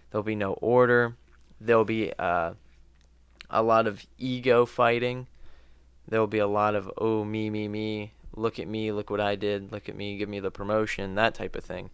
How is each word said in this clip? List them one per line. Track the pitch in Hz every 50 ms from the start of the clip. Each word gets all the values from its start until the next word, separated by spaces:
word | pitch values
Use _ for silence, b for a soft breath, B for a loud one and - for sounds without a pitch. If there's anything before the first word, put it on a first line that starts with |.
| b -
there'll | - 107 101
be | 110 110
no | 104 101 98 -
order. | - - 110 120 123 123 120 120 120 120 117 120 - - - - - - - - -
There'll | 107 113 117 113 110
be, | 101 113 110 107 - -
uh, | - 87 90 87 87 82 85 - - - - - - - - _ _ _ _ _ _ _ _ _ - - -
a | - 110 113
lot | 113 113 110 113
of | 110 101 - - - -
ego | - 127 131 127 127 120 127 120 120 120
fighting. | 120 - - 123 117 120 120 120 123 123 127 123 - b b b b b b b b b b b b - - -
There'll | - 110 113 110
be | 104 107 107
a | 104
lot | 101 101 104 104 107 104
of, | 104 95 95 -
"Oh, | - 107 110 110 107 104
me, | 104 107 110 107 107
me, | 107 107 107
me. | 104 104 107 107 107 107 107 104 107 - - - - -
Look | 110 110 113 - -
at | 95
me. | 95 110 110 110 107 104
Look | 104 104 -
what | 104 104
I | 104 101 101
did. | 98 104 104 104 101 98 98 110
Look | 107 - -
at | 101
me. | 101 101 104 101
Give | 98 104 101
me | 101 101
the | 98 95
promotion," | - - 101 101 107 110 110 107 - - 98 95 95
that | 101 113 117 -
type | - 98 90 -
of | - -
thing. | - 87 92 98 95